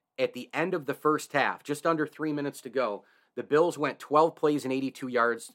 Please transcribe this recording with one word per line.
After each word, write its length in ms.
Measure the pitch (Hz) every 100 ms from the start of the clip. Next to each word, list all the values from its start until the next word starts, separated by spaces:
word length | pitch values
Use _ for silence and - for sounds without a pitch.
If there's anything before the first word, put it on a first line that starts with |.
| _ -
at 140 | 127
the 160 | 127 123
end 200 | 135 175
of 120 | 180 143
the 80 |
first 380 | 131 151 151 -
half, 320 | 143 110 90
just 240 | - 143 170
under 180 | 160 147
three 280 | - 156
minutes 260 | 147 143 135
to 80 | 127
go, 360 | 127 117 98 _ _ _ -
the 80 |
Bills 340 | 110 147 170 143
went 220 | 147 143
twelve 360 | - 147 165 -
plays 300 | 151 147 131
and 80 |
eighty-two 340 | 131 135 - 127
yards 460 | 120 117 113 -